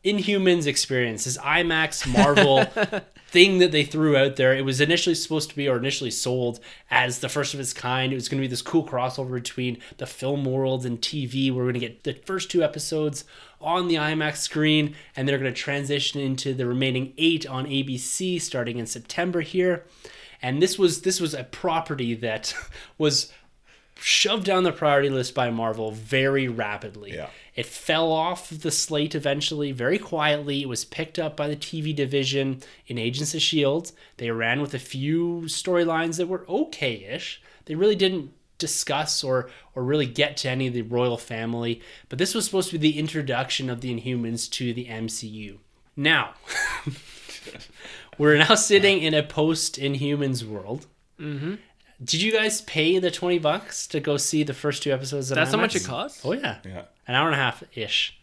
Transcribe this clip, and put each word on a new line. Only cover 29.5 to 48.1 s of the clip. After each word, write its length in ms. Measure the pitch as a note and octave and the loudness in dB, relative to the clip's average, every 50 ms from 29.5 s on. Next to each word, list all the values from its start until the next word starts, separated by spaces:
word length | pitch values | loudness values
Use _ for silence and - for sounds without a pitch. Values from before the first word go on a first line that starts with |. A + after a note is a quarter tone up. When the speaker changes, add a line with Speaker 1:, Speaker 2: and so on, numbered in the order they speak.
| D#3+ D3 D3 C#3 | -2 -2 -4 -4
Speaker 1:
very 260 | C3+ B2 A#2+ C3 F3 G#3 | -2 -2 0 0 0 0
quietly. 640 | - - F3+ D#3 D3+ D3+ D3 D3 D3 C#3+ C#3+ C#3 | -2 -4 -2 0 2 2 2 0 0 -4 -4 -4
It 60 | C#3 C3 | -2 -4
was 160 | A#2+ - - | -6 -6 -6
picked 340 | - - - D#3+ D#3+ - F3+ | -8 -8 -8 -8 -6 -4 -4
up 180 | D#3+ D#3 D3+ | -4 -4 -4
by 120 | - D3 D3 | -4 -4 -4
the 80 | D3+ | -4
T 240 | D3 - - - D#3+ | -6 -8 -8 -6 -4
V 120 | D3+ D#3 | -4 -2
division 720 | D3+ C#3+ C#3 B2+ C#3 C#3 C3+ B2+ C3+ C#3 C3+ C3+ C3 C3 - - - - _ | -2 -2 -2 0 0 0 0 0 0 0 0 0 -2 -6 -10 -20 -20 -20 _
in 100 | - A#2+ | -8 -6
Agents 380 | A#2+ A2+ A#2+ B2+ C#3 D#3 D3+ - | -2 -2 -2 -2 -2 -4 -4 -2
of 80 | D#3 | 0
shield. 480 | D3 - E3 D#3 C#3+ C3+ C#3+ E3 F3 - - - - - _ - | 0 2 2 4 2 4 2 0 -4 -6 -16 -20 -20 -20 _ -8
They 120 | B2 A#2 | -4 -4
ran 300 | A2+ A2+ A2+ A2+ B2 C#3 | -2 0 2 2 2 0
with 120 | C#3+ C#3 | 0 -4
a 60 | D3 B2+ | -6 -8
few 640 | C3 - - C3 C3+ D3 D#3+ E3 E3+ E3+ E3+ E3+ E3 | -10 -8 -8 -4 -2 0 0 0 0 -2 -4 -6 -6
storylines 720 | D#3 - - - F#3 F3+ F3 E3+ E3 E3 D#3+ E3 E3 E3 E3 | -6 -6 -6 -2 0 2 2 2 2 2 0 0 -2 -2 -2
that 100 | F3+ E3+ | -2 -2
were 160 | F#3 F3+ - - | -4 -6 -4 -4
okay-ish. 920 | F3 B3+ D#4 D#4+ - - D3+ B2+ A2+ G2+ F#2+ G2+ B2+ E3+ - - - - _ - - - _ | -2 -2 -2 -2 -2 -2 -2 -2 -2 -4 -8 -10 -10 -10 -8 -10 -12 -14 _ -20 -20 -20 _
They 100 | - D#3 | -8 0
really 220 | D#3+ F#3+ G#3+ G#3+ | 4 4 4 4
didn't 340 | F3+ F#3+ F#3+ F#3+ F3 C#3 C#3 - _ _ _ _ _ | 4 2 2 2 -2 -6 -8 -16 _ _ _ _ _
discuss 640 | E3 D#3 - - - - C#3+ D3 D#3 D3 - - - | -4 -4 -2 -4 -2 -2 -2 -2 0 -2 -2 -2 0
or, 260 | C3 C3 B2+ A#2+ - - - - - _ | 0 0 0 0 -4 -14 -20 -20 -14 _
or 80 | C3 | -4
really 240 | B2 B2+ D3 D3+ C#3+ | -2 0 2 2 0
get 300 | B2 A#2 - C#3+ D3 C#3+ | 0 0 0 0 0 0
to 120 | - - C3 | -4 -4 -2
any 200 | B2+ C3 C3 B2+ | -2 0 -2 -2
of 60 | A#2+ | -2
the 80 | A#2+ | -4
royal 360 | A2 A2 A#2+ A#2+ B2 B2 A#2+ A#2 | -4 -2 0 0 2 2 0 -2
family. 640 | - - A#2+ A2 A2+ A#2 A#2 A#2 A#2 A#2 A#2 A#2 - - - - - _ | -6 -8 -6 -6 -4 -4 -4 -2 -2 -2 -4 -4 -8 -20 -20 -20 -16 _
But 120 | - B2+ | -4 -2
this 120 | F3+ - - | -2 0 0
was 80 | A3+ - | -2 -2
supposed 260 | - G3 F#3+ F3+ - | 0 0 -2 -2 -2
to 80 | F3 D#3+ | -2 2
be 140 | D3+ D#3 | 2 2
the 60 | D3+ D3 | 2 2
introduction 680 | D3+ D3+ D#3+ D#3+ C#3+ C3 B2 A#2+ C3 C3 - - C3 B2+ | -2 -2 -2 -4 -2 -2 -2 -2 -2 -2 -4 -4 -2 -4
of 120 | B2 A#2 | -6 -4
the 120 | B2 B2+ | -4 -4
Inhumans 560 | A#2+ A2+ G#2+ B2+ B2+ A#2+ A#2 A2+ A#2 A#2 - - | -6 -4 -4 -4 -4 -2 -2 -4 -4 -4 -6 -6
to 220 | - - B2+ A#2+ | -6 -4 -4 -4
the 140 | A2+ B2 B2 A#2 | -4 -6 -8 -8
M 200 | A2+ A2 A2+ A2 | -8 -6 -6 -6
C 180 | - - - | -6 -8 -10
U. 320 | A2 G#2+ G#2+ G#2+ G2+ G2 - _ _ _ _ _ _ _ | -10 -12 -12 -14 -14 -16 -20 _ _ _ _ _ _ _
Now, 380 | C#3+ C#3 D#3 D#3+ C#3+ A2 - - - - - - - - - - - - | -2 2 2 4 2 2 -2 -8 -18 -12 -8 -4 -4 -2 -4 -4 -6 -6
<laughs> 120 | D3 B2+ - - - - - - - - - - - - - - - - - - - - - - - | -8 -8 -8 -16 -20 -20 -20 -18 -16 -18 -16 -16 -16 -16 -16 -20 -20 -20 -20 -20 -18 -18 -18 -20 -20